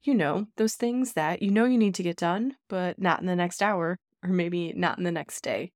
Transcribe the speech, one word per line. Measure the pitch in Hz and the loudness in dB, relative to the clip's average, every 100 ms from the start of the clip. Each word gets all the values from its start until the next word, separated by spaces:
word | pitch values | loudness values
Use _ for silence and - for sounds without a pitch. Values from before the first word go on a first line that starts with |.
You | - 247 | 2 2
know, | 147 170 214 - | 2 0 -4 -2
those | 220 - | -2 0
things | 240 247 254 | -2 0 -2
that | - 156 175 | 0 0 0
you | 196 | 2
know | 208 247 | 4 4
you | 247 | 4
need | 208 180 | 4 2
to | |
get | 180 170 | -4 0
done, | 170 185 254 262 _ | -2 0 -2 -6 _
but | 185 180 - | -4 -4 -2
not | 185 160 | 0 0
in | 185 | 0
the | 180 | 0
next | 175 - | 0 0
hour, | 202 190 165 180 _ _ | 0 2 -2 -4 _ _
or | 180 | 0
maybe | 185 175 175 170 | 0 0 -2 -4
not | - 175 - | -2 -2 0
in | |
the | 175 | -2
next | 165 143 - | -4 -6 -8
day. | - 107 165 | -4 -4 -6